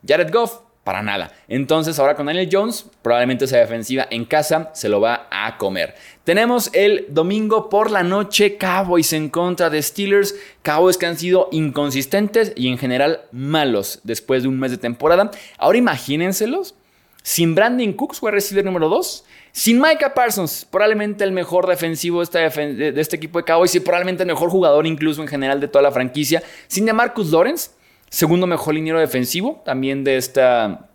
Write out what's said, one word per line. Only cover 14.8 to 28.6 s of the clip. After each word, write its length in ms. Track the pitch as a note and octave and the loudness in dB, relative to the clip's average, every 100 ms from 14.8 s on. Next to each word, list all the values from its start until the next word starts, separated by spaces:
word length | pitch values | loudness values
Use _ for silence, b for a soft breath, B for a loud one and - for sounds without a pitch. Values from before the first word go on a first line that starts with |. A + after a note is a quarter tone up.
| A#2+ A#2+ D3+ F3 G#3 B B B | -6 -2 2 2 2 B B B
Ahora 220 | C#3+ A3 | 2 4
imagínenselos 960 | A#3+ C3+ - D3 F3 F#3 A3 E4+ F#4 _ b b b b | 2 -2 -4 -4 -2 -2 -4 -4 -8 _ b b b b
sin 320 | - - E3 D#3+ | -8 0 2 4
Brandon 360 | A3 B3 A3+ | 2 2 -2
Cooks, 280 | G3+ D4 - | -2 -6 -4
wide 120 | A3 | -2
receiver 300 | G3+ G3+ G3 | -2 0 -2
número 240 | G3 F3+ D#3 | -2 0 0
dos. 380 | A3+ F#4 - b b b | 0 -2 -10 b b b
Sin 300 | - - A#3 | -4 2 4
Micah 320 | D4+ D#4 C#4+ | 4 2 0
Parsons, 540 | - A#3+ G#3 E3 - - | 0 0 0 -4 -6 -6
probablemente 540 | F#3 G#3+ G#3+ G#3 G#3 | 0 2 2 -2 -2
el 80 | G3 | -2
mejor 340 | F#3 E3 F3 F3+ | -2 0 0 2
defensivo 540 | F3 E3 D#3+ F3 E3+ | 0 -2 -4 -2 -2
de 60 | E3+ | 0
esta 160 | E3+ | 2
defen-, 340 | E3 D3+ D3 C3 | 0 0 -6 -2
de, 160 | D3+ | -2
de 100 | C3+ | 0
este 140 | D#3 E3 | -2 -4
equipo 240 | D#3 E3+ | -4 -6
de 60 | E3+ | 2
Cowboys 280 | E3 F3+ | 4 4
y 60 | F3+ | 2
probablemente 420 | F3+ F3 F3+ F3+ | 0 0 0 -4
el 60 | F3+ | -2
mejor 240 | D#3+ E3+ | -2 0
jugador 340 | F#3 E3+ D3 D#3+ | 2 4 4 2
incluso 380 | D#3 D#3 D3 | -2 -2 -2
en 40 | D3+ | -6
general 320 | C#3 C3+ C#3+ | -4 -2 -2
de 80 | C#3 | 2
toda 140 | C#3+ | 4
la 100 | C#3 | 4
franquicia. 520 | C3 B2+ C#3+ C#3 E3 B B B | 2 -4 -2 0 -2 B B B
Sin 180 | F#3 A3 | -2 0
DeMarcus 460 | A3 A#3+ A#3 F3 | 2 0 0 0
Lawrence, 400 | D#3+ G3+ E4 - b b b b | 2 2 0 -8 b b b b
segundo 360 | - D#3+ F3 F#3 | -2 2 2 2
mejor 300 | E3 | -2